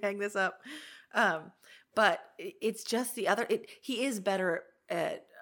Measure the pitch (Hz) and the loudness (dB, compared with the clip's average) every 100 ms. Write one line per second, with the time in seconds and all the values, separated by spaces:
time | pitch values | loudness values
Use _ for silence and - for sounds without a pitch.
0 | 208 202 202 202 185 - 247 302 - - | -2 -2 -2 0 0 -2 -16 -16 -16 -20
1 | - 214 208 160 156 - - - _ - | -4 2 4 2 -4 -20 -20 -20 _ 4
2 | 208 165 - - 180 - 220 220 - 226 | 4 4 -4 -12 -12 -4 -2 -2 -2 -2
3 | 247 - 190 208 240 220 - - - 226 | -2 -2 0 2 2 0 -2 -16 -6 -2
4 | 269 214 190 190 185 165 - _ - 170 | 0 0 0 0 0 -2 -6 _ -6 -2
5 | 156 - - - | -2 -4 -12 -20